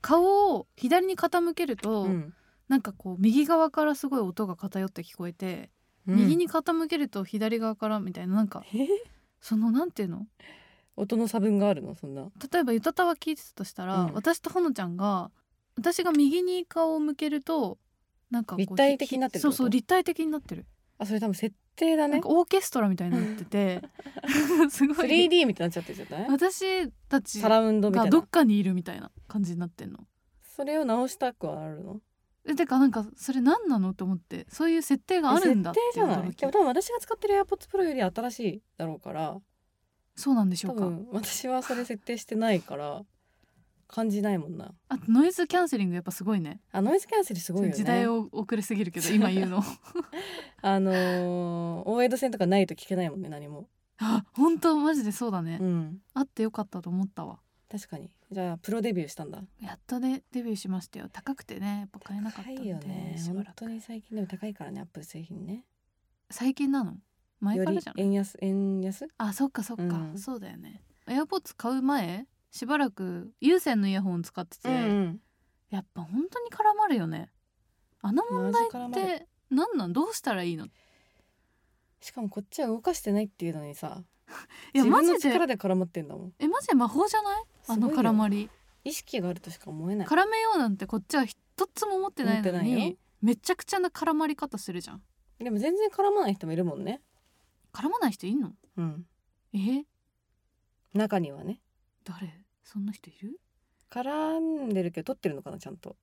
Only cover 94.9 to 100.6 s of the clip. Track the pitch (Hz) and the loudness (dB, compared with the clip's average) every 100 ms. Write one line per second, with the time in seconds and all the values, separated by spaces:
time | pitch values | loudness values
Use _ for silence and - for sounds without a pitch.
94.9 | 196 _ _ _ _ 240 208 277 381 427 | -18 _ _ _ _ -4 0 0 2 0
95.9 | - 403 415 269 196 165 165 180 139 139 | 2 2 4 2 0 -2 0 0 -2 -6
96.9 | 254 _ _ _ _ _ _ _ - 285 | -8 _ _ _ _ _ _ _ -6 -2
97.9 | 466 311 - 180 262 208 - _ - 165 | 0 -2 -2 -4 -2 -4 -8 _ -6 -6
98.9 | 151 175 _ _ _ _ 208 196 269 294 | -6 -14 _ _ _ _ -4 -2 -2 -6
99.9 | _ _ _ _ _ _ _ | _ _ _ _ _ _ _